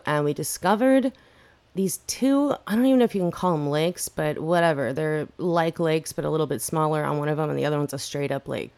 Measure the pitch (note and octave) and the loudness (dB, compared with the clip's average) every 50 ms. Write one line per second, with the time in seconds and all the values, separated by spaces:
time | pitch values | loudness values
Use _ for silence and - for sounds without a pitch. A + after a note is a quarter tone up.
0 | - - D3+ D3 D3 D3 D3 - D#3 - - - - F#3 G#3 G#3 B3+ C4 C4 C4+ | -2 -2 0 0 2 0 0 -2 -4 -6 -6 -4 0 0 2 2 4 4 4 4
1 | A#3 C4+ - - - _ _ _ - - _ _ _ _ - F3+ F#3+ F#3 - - | 4 2 -4 -6 -18 _ _ _ -20 -20 _ _ _ _ -4 -2 -2 -2 -2 -4
2 | _ - - - B3 C4+ C#4 C#4 C#4+ C#4+ - - - - G#3 A3+ B3+ C4+ C4 B3+ | _ -10 -6 0 2 2 4 4 2 2 0 -2 -4 -2 0 2 4 4 6 6
3 | A#3+ A3 - G3 F3+ F3 E3 - - F3+ E3+ D3+ D3 C#3+ C#3+ D3+ D#3+ F3 F3 - | 4 4 2 0 -2 -2 -2 0 0 0 0 0 0 0 0 0 0 0 -2 -4
4 | - - - - D3+ D3+ D3+ - - D#3 F3 F3 E3+ E3 D#3 C#3 C3+ A2+ C3+ D3+ | -8 -10 -6 -4 -2 -2 -2 -4 -2 0 2 4 4 4 2 2 0 -2 -2 -2
5 | D#3 D#3 D#3 D3+ D3 - - - - F3+ E3 E3 E3 E3 D#3+ - E3+ D#3+ D#3 D#3+ | -2 -2 -2 -2 -4 -6 -8 -6 -2 0 2 2 2 0 0 0 0 2 2 0
6 | D#3 - - - D3 D3 D3+ D#3 D#3 - D3+ A2 - - - D#3+ D#3 D3+ D#3 D3+ | -2 -4 -8 -6 -4 -2 0 0 0 -2 -2 -4 -6 -4 -2 0 0 0 0 0
7 | D3+ C#3+ D3 D3 D3 D3 D#3 D3 D#3 D3+ C#3+ C#3 C#3 D3 D3+ D3 D3 C#3 - B2+ | 0 -2 -2 -2 -2 -2 -2 -2 -2 -2 -2 -2 -2 0 0 0 -2 -2 -4 -8
8 | - - - C#3+ C#3+ C#3 C#3 C#3 - C#3 C3 A2+ - - - | -10 -8 -6 -4 -4 -2 -4 -4 -6 -6 -6 -6 -6 -8 -12